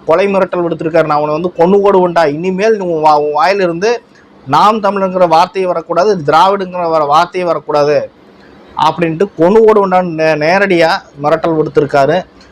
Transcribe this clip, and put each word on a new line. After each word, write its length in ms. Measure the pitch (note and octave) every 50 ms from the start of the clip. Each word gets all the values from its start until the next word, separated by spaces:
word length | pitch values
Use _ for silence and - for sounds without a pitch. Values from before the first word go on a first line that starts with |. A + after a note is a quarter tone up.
| -
கொலை 220 | - D#3+ F3 G3
மிரட்டல் 360 | G3+ G3 F#3+ F#3+ F3+ - F3+ F3
விடுத்திருக்காரு. 420 | E3+ E3 D#3 E3 D#3+ D#3+ E3 D#3
"நான் 160 | D#3 D3+ D3
உன்னை 300 | D3+ D3+ D3+ D#3 F3+ F3+
வந்து 0 | -
கொன்னு 240 | - E3 F3+ G3 G3+
ஓடுவேன்டா. 520 | G3 G3+ G3 F#3 F3+ F3 E3 E3 E3 D3 C#3+
இனிமேல் 440 | D#3 F3 F#3 F#3 F#3 G3+ A3+ A3
நீ 80 | G3+ F#3+
உன் 180 | F3 E3+ D#3 D3+
வா-, 140 | D#3 D3+
உன் 140 | D3+ D3 D3+
வாயிலிருந்து 720 | D3 D3 D#3+ F3+ G3+ G3+ F#3 F3 E3 E3+ F#3+ A3+ A#3+ A#3 _ _ _ _ _ _ _ - -
நாம் 360 | C3 C#3 D#3 F3+ G#3 A3 A3 G3+
தமிழங்கிற 440 | G3 G3 G3+ F#3+ F#3+ F3+ F#3 F3+
வார்த்தையை 440 | E3+ D#3+ D#3+ F3+ F3+ - G3 F#3 F3+
வரக்கூடாது, 460 | F3 E3 D#3+ - E3+ E3 F#3 G#3+ G3+ F#3 D3
திராவிடங்கிற 640 | D3 D3+ D#3+ F3+ G3 G3+ G3 F#3+ F3+ F3+ F3+ F3 E3
வர 140 | D#3+ D#3+ D3+
வார்த்தையை 460 | C#3 C#3+ D#3+ F3 F3 - F#3 F3+ E3+
வரக்கூடாது" 600 | D#3+ D3+ C#3+ - D3+ D3 C#3+ D3 D3 C3+ A2 G#2 _ _ - - - - - - - - - - -
அப்படின்ட்டு 460 | - C#3+ D#3 D#3 E3+ F3 E3 D#3+ D#3+ G3 G3+ -
கொன்னு 240 | - D#3+ F3 G3+ A3 A3+
ஓடுவேன்டான்னு 460 | G#3+ G#3+ G#3 G3+ F#3+ F#3 F#3 F#3 F3 D#3+
நே-, 200 | D#3 D#3+ D#3+ D#3
நேரடியா 520 | D3+ D3+ D#3 F3+ G3 G3+ G3 F#3 E3+ E3 D#3+ F#3+ F#3+ - - - C#3+ C#3+
மிரட்டல் 320 | D3 E3 E3 - E3+ D#3+
விடுத்திருக்காரு. 680 | D#3 D#3 D#3 - D#3 C#3+ C#3 - C#3+ C#3 C#3 D#3+ F#3 - - _ - - -